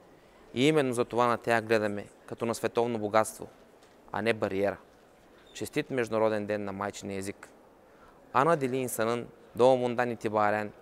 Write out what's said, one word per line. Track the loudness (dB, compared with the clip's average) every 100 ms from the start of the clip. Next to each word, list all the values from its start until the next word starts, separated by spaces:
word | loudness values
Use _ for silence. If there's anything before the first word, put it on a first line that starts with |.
| -20 -20 -20 -20 -10
И | 0 2
именно | 4 2
за | 0
това | -2 2 2
на | 0
тях | 0 0
гледаме | 2 0 0 -4 -10 -18 -16
като | -6 -4
на |
световно | -2 -2 0 0 0
богатство, | 0 2 0 -4 -16 -18 -20 -20 -20 -20 -10
а | -4
не | 0
бариера. | 0 -2 0 -2 -2 -12 -20 -20 -20 -20 -20 -20
Честит | -12 -6 -6 -4
Международен | -4 -2 2 2 0 -2
ден | -4
на | -4
майчиния | -6 -6 -8 -8 -8
език! | -8 -10 -18 -20 -20 -20 -20 -20 -20 -20 -4
Ana | 2 4 2
dili | 0 -2
insanın | -4 -2 0 -2 -6 -14 -16 4
doğumundan | 6 6 2 0 -2
itibaren | -2 -2 2 2 2 -2 -6